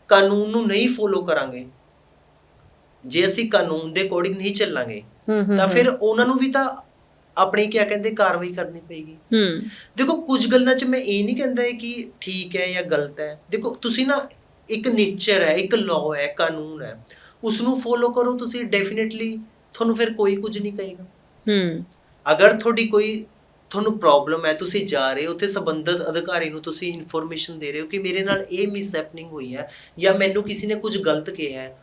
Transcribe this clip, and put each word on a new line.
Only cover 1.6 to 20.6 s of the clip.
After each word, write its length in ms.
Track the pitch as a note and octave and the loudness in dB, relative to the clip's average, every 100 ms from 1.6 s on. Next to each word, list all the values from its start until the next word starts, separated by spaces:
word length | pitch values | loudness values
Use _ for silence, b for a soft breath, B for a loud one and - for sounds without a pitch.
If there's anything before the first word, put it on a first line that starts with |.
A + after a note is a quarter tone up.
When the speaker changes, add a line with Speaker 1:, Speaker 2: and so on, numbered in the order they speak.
| B2+ - _ _ _ _ _ _ _ _ - _ _ _ C3 | -14 -20 _ _ _ _ _ _ _ _ -20 _ _ _ -4
Speaker 1:
ਜੇ 200 | D#3 A3 | 2 2
ਅਸੀਂ 240 | - A3+ | 2 2
ਕਾਨੂੰਨ 420 | G#3+ E3+ D#3+ D#3+ | 2 2 -2 -4
ਦੇ 100 | E3 | -2
according 360 | F#3+ F3+ F3+ F#3+ | 0 0 -2 -2
ਨਹੀਂ 160 | G3 | -2
ਚੱਲਾਂਗੇ, 480 | G3+ E3+ C#3+ A#2 G#2 - - - | 0 0 -2 -4 -8 -14 -12 -2
Speaker 2:
ਹੂੰ, 160 | G#3+ G3+ | 0 2
ਹੂੰ, 80 | G3+ | 4
Speaker 1:
ਤਾਂ 100 | F#3+ | 4
Speaker 2:
ਹੂੰ। 80 | |
Speaker 1:
ਫਿਰ 140 | A#3+ B3 | 6 4
ਉਹਨਾਂ 380 | B3+ G#3+ A3 B3+ | 4 2 4 2
ਨੂੰ 100 | C4 | 2
ਵੀ 140 | C4 | 2
ਤਾਂ 380 | C4+ C4 - - _ _ _ _ - | 0 0 -4 -16 _ _ _ _ 0
ਆਪਣੀ 280 | F#3+ G#3 G#3+ | 2 2 2
ਕਿਆ 180 | G#3+ | 2
ਕਹਿੰਦੇ 260 | G#3 G#3 G#3+ | 0 0 -2
ਕਾਰਵਾਈ 420 | G#3+ F#3+ F3 F3+ | 2 2 2 -4
ਕਰਨੀ 280 | F3+ E3 E3+ - | -6 -8 -10 -16
ਪਏਗੀ। 260 | D#3+ D#3 | -14 -14
Speaker 2:
ਹੂੰ। 420 | D#3+ - A3 G3 E3 A3 B B - | -16 0 2 2 0 -8 B B -2
Speaker 1:
ਦੇਖੋ, 240 | C4+ E4 | 0 0
ਕੁਝ 320 | - C4 A3+ | 0 0 4
ਗੱਲਾਂ 220 | B3+ B3 | 4 4
'ਚ 100 | C4 | 2
ਮੈਂ 140 | C4 B3+ | 2 0
ਇਹ 260 | G3+ G3+ | 0 0
ਨਹੀਂ 120 | G#3 B3+ | 0 -2
ਕਹਿੰਦਾ 260 | C4 B3 | -2 -2
ਹੈ 100 | A#3+ | -2
ਕਿ 380 | A#3 A#3 A#3+ A3+ - | -4 -8 -8 -10 -12
ਠੀਕ 360 | F#3+ F#3+ F3+ F#3 | -8 -6 -6 -4
ਹੈ 100 | F3+ | -2
ਜਾਂ 160 | F#3 | -2
ਗਲਤ 380 | F3+ D3+ D3 D3 | 0 0 -2 -6
ਹੈ। 200 | D3+ D3+ - | -10 -10 -6
ਦੇਖੋ, 240 | A3 A3+ | -4 -4
ਤੁਸੀਂ 320 | A#3+ A#3+ A3+ C4 | -4 -4 0 0
ਨਾ, 220 | C#4+ - - _ _ - | 0 -4 -16 _ _ -6
ਇੱਕ 200 | A3 B3 | -2 0
ਨੇਚਰ 540 | A3+ G3 G3 A3 F#3+ | 2 2 2 2 4
ਹੈ, 120 | E3 | 4
ਇੱਕ 200 | D#3+ F#3+ | 2 2
ਲਾਅ 420 | A3+ F#3+ D#3 D3+ D3 | 0 2 0 0 -2
ਹੈ, 100 | C#3+ | -4
ਕਾਨੂੰਨ 560 | D3 E3 D#3 D#3 D#3 | 0 -2 -2 -10 -12
ਹੈ, 220 | A#2 A2+ - B B B | -14 -14 -20 B B B
ਉਸ 160 | A3+ A3 | -2 0
ਨੂੰ 200 | A#3+ C4 | 0 0
ਫਾਲੋ 280 | A#3+ A#3+ A#3+ | 0 2 2
ਕਰੋ 280 | A#3+ A#3+ B3 | 2 0 0
ਤੁਸੀਂ, 240 | A#3+ A#3+ | -4 -6
definitely 800 | A#3+ G3+ G3 A3 A3 A3 A3+ A3 A3 _ _ | 0 0 0 -2 -4 -4 -6 -8 -14 _ _
ਤੁਹਾਨੂੰ 220 | - A3+ A3 | -2 0 2
ਫਿਰ 160 | A#3 | 0
ਕੋਈ 240 | A3 G3+ G3 | 2 2 2
ਕੁਝ 220 | G#3+ | -4
ਨਹੀਂ 140 | G#3+ | -6